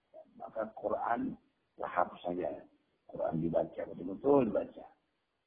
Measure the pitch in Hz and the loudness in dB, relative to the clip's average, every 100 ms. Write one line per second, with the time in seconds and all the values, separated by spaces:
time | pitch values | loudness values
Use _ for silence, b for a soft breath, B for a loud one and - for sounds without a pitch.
0 | _ - - - - 110 110 - 104 - | _ -20 -20 -14 -10 -6 -6 -4 -2 0
1 | 110 120 131 - _ _ _ - 80 - | 0 0 -2 -6 _ _ _ -8 -2 2
2 | 92 - 87 87 78 - - _ _ _ | 2 0 -4 -2 -2 -4 -14 _ _ _
3 | - 78 80 82 82 82 82 - 85 - | -12 -4 -2 0 2 2 0 -4 -8 -6
4 | 87 95 127 143 117 92 85 - - _ | -6 0 6 6 6 2 -2 -8 -18 _
5 | _ _ _ _ | _ _ _ _